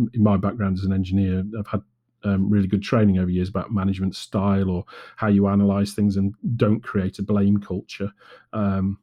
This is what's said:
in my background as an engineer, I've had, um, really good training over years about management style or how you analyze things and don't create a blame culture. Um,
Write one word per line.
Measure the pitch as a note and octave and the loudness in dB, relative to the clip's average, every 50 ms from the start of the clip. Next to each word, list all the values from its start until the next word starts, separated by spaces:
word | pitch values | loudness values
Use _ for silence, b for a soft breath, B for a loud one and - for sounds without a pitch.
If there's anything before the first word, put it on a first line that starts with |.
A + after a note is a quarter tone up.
| A#2+ A#2 - | -4 -2 2
in | A#2 | 2
my | G#2 G#2+ G2+ | 4 4 4
background | F#2 F#2 G2+ - A2 G#2 G2 F#2 | 2 0 -2 -2 -2 -2 -2 -2
as | F#2 F#2+ | -2 -2
an | F#2+ F#2+ | 0 0
engineer, | F#2+ F#2 F2+ F#2+ G2 G2 F#2 F#2 F#2+ F#2+ G#2 A2 | 0 -2 0 0 0 2 2 0 -2 -2 -4 -6
I've | G#2+ G2+ | -8 -8
had, | - - G2+ - _ _ _ _ _ _ _ - | -6 -6 -8 -8 _ _ _ _ _ _ _ -2
um, | G#2 G2 F#2+ F#2+ G2 | -2 0 0 2 2
really | G#2 G2+ G2 | 2 2 2
good | F#2 G#2+ F#2+ - | 2 0 -2 -2
training | - - A2+ G#2+ G#2 F#2+ F#2 | 0 2 4 4 4 4 2
over | F#2 F2+ | 0 0
years | F2+ F2+ F2+ F#2+ | 0 -2 -2 -2
about | - F#2+ - - A2+ | -4 -8 -6 -4 -4
management | G2 F#2+ G2 F#2+ F#2 F#2+ F#2+ - | -2 0 -2 -2 -2 -4 -4 -4
style | - - - - G2+ G2 G2+ G2 G2 G2 F#2+ | -8 -12 -4 -2 0 0 2 2 2 0 0
or | F2+ F2 - B B B B B B | -2 -4 -6 B B B B B B
how | B A2 | B 0
you | G#2+ G2+ G2 G2+ | 2 4 4 4
analyze | G2 G2+ G2+ G2+ G2+ G2 G2+ G2+ G2+ - | 4 4 4 4 4 2 2 0 -2 0
things | - G#2 G#2 F#2+ | 0 0 0 2
and | G2 G2 G2+ - - - F3 A#2+ | 0 -2 -2 -4 -6 -6 -4 0
don't | - B2 G#2 A2 A#2 - | 0 2 2 2 0 -2
create | - - G2+ F#2 F#2+ - - | -4 -4 -2 -2 -4 -4 -6
a | G2 | -4
blame | G#2 G#2+ G2+ G2 G2+ G#2 | -2 0 2 4 2 2
culture. | G2+ G2+ - F#2 G2 - - - - G2+ G2+ - B B B B B B B - | 0 0 -4 -8 -8 -8 -10 -12 -10 -10 -10 -10 B B B B B B B -6
Um, | G#2+ G2+ G2+ F#2+ G2 F#2+ G2 G2 - | -4 -2 -2 -2 0 -2 -2 -4 -6